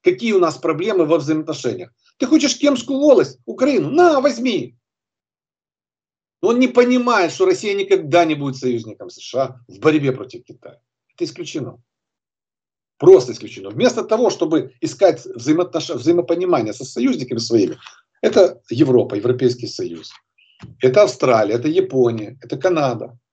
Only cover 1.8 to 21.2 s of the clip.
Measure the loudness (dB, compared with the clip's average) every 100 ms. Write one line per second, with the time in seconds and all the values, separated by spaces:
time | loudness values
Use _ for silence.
1.8 | -12 _ _ _ 0 2 2 0 0 0
2.8 | -4 0 4 4 4 -4 -14 -2 0 0
3.8 | 0 4 4 4 0 0 -2 -4 -6 _
4.8 | _ _ _ _ _ _ _ _ _ _
5.8 | _ _ _ _ _ _ -2 2 2 4
6.8 | 2 2 2 0 0 0 0 0 -2 -4
7.8 | 0 0 2 2 2 -2 -6 -6 -4 -4
8.8 | -8 -16 -20 -20 -8 -6 -6 -8 -20 -2
9.8 | 0 0 -2 -6 -10 -18 -20 -20 -20 -20
10.8 | _ _ _ _ -10 -10 -12 -12 -12 -14
11.8 | _ _ _ _ _ _ _ _ _ _
12.8 | _ _ 6 8 6 -8 -14 -16 -14 -2
13.8 | 0 0 -2 0 0 0 -2 -2 -2 _
14.8 | -10 0 2 2 -8 -8 -2 0 -2 -6
15.8 | -8 -4 0 0 0 -2 0 0 -2 -8
16.8 | -12 -4 -2 -2 -6 -8 0 0 0 -4
17.8 | -18 -20 _ _ 0 4 2 0 _ -6
18.8 | 0 0 0 -2 -4 0 -2 -2 -8 -10
19.8 | -12 -12 -18 -20 _ _ _ _ -20 0
20.8 | 2 6 4 2